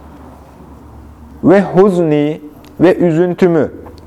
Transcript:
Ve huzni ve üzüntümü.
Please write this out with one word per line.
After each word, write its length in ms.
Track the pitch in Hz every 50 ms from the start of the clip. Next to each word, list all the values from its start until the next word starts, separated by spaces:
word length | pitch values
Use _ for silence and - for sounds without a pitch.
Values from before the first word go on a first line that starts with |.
| - - - - - - - - - - - - - - - - - - - - - - - - - - - - -
Ve 180 | 131 175 202 185
huzni 800 | 156 - 170 196 214 185 175 175 156 151 147 147 147 156 175 - - - - - - - -
ve 160 | 147 175 185
üzüntümü. 760 | - 175 175 156 160 180 180 175 - - 175 170 160 127 - - - - - - - -